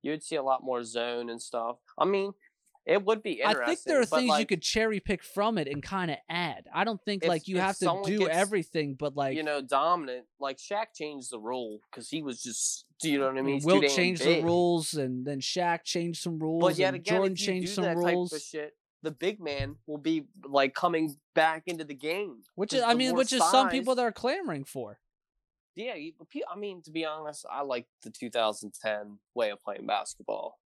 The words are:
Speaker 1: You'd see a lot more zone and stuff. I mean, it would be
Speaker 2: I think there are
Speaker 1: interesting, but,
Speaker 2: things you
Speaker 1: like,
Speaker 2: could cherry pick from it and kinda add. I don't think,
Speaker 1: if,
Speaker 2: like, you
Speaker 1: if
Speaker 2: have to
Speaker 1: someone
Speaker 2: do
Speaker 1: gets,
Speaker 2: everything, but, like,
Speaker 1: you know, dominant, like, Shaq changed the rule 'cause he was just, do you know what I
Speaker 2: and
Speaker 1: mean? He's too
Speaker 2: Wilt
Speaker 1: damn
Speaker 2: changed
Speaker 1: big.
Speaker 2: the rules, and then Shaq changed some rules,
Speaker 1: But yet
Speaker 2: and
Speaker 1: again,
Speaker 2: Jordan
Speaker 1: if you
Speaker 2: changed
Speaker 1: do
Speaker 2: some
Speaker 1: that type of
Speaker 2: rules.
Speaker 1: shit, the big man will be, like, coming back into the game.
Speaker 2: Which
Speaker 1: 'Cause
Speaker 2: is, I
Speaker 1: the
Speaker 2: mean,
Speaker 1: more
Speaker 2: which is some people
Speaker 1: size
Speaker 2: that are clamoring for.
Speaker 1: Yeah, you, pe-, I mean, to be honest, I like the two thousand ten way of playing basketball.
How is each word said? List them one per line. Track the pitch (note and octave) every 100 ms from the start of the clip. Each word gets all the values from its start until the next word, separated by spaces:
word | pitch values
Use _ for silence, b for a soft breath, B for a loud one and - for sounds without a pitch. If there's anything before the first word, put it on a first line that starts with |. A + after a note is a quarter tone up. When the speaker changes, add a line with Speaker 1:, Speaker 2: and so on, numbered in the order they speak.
Speaker 1:
You'd | C#3 D3+
see | - D#3+
a |
lot | C3+ C3
more | C3 B2
zone | A#2 A#2 A#2+ A#2+ A#2+
and | A#2
stuff. | - A#2+ A#2 B2 _ -
I |
mean, | E3+ G3 G3 G3 b b b b
it | - F#3+
would | G3 A3
be | G#3+ B2
Speaker 2:
I | G#3+
think | G#3+ A#3+ F4 -
there | D4
are | A#3
Speaker 1:
interesting, |
but, | D#3
Speaker 2:
things | B3+ D3+
you |
Speaker 1:
like, | -
Speaker 2:
could | F3
cherry | - A3 A3 G#3
pick | - G3
from | - - G#3+ G#3+
it | C#3
and | D3
kinda | - F#3+ F3 C#3+ -
add. | E3+ E3+ A2+ -
I | E3
don't | G#3 G#3+
think, | - G3+
Speaker 1:
if, | E3
Speaker 2:
like, | E3 -
you | F3+
Speaker 1:
if |
Speaker 2:
have | F#3+ G3
to | F#3
Speaker 1:
someone | F3+
Speaker 2:
do | G3 G#3 F3+
Speaker 1:
gets, |
Speaker 2:
everything, | E3 G3 G#3 D#3+ E3 C#3+
but, | C3 D3
like, | C#3 C#3 C#3+
Speaker 1:
you |
know, | D3+ D3
dominant, | C3 C#3 D#3 F3 C#3 B2+ A#2 _
like, | C#3 C3
Shaq | - G3+ A3+
changed | - D3+ C#3+ B2
the | A#2+
rule | A2 B2+ A#2 G#2+ _
'cause | - A#2
he | D#3+
was | C#3+ A#2+
just, | B2+ A2+ - - _ _
do | D#3+
you | C#3+
know | C3+
what | C3
I |
Speaker 2:
and | C3+
Speaker 1:
mean? |
He's | C#3 D3+
too |
Speaker 2:
Wilt | G3
Speaker 1:
damn | C#3+ C#3 F3+
Speaker 2:
changed | F3
Speaker 1:
big. |
Speaker 2:
the | C#3 E3+
rules, | E3 F3 F3 E3+ D#3
and | D#3 C3 B2+ C3
then | C#3+
Shaq | - F#3 F3 E3+
changed | - F3 E3+ E3+
some | F3 D#3+
rules, | D#3 E3
Speaker 1:
But | F3 E3+
yet | F#3
Speaker 2:
and | F#3
Speaker 1:
again, |
Speaker 2:
Jordan | F#3 F#3+ G3
Speaker 1:
if | F#3
you | G3+
Speaker 2:
changed |
Speaker 1:
do | F#3 F3+
Speaker 2:
some | F#3+
Speaker 1:
that | F3+ E3+
type | F3 F3 F3+
of | D#3
Speaker 2:
rules. |
Speaker 1:
shit, | - D#3 D3+ _ _ _
the | D#3
big | D3 F3+ G#3+
man | E3 C#3 C#3 D3 -
will | D3+
be, | D#3+ D#3+ C#3 -
like, | C#3 C#3 C3+
coming | - F3 E3 D#3 C#3 _
back | - D#3+ D#3+ F3+
into | E3+
the | D3+
game. | C#3 D3+ F3+ G3+ A2+ _
Speaker 2:
Which | - G#3
Speaker 1:
'Cause | C4+
Speaker 2:
is, |
I | A#3
Speaker 1:
the | A#3+
Speaker 2:
mean, | B3+
Speaker 1:
more |
Speaker 2:
which | A#3+ C4
is | C4 -
some | C4 C4
people | C4+ A#3+
Speaker 1:
size | B3
Speaker 2:
that |
are | A#3+
clamoring | - B3 F4 E4 D3+
for. | C3+ C#3 G#2+ G#2 _ _ _ _ _ _ _
Speaker 1:
Yeah, | - A#3
you, | F#3 D#3 D#3 D#3+
pe-, | C#4 -
I | G3
mean, | G#3 F3+
to | D#3
be | D#3
honest, | D#3+ D#3 D3+ D3 -
I | B2
like | C#3+ B2 A#2+ _
the | A2+
two | - B2
thousand | A#2+ A2 G#2 G#2
ten | - A2 G#2 G#2 G2+ _
way | B2 G#2+
of | G#2
playing | - A#2+ G#2
basketball. | G2+ - - - G#1+ - -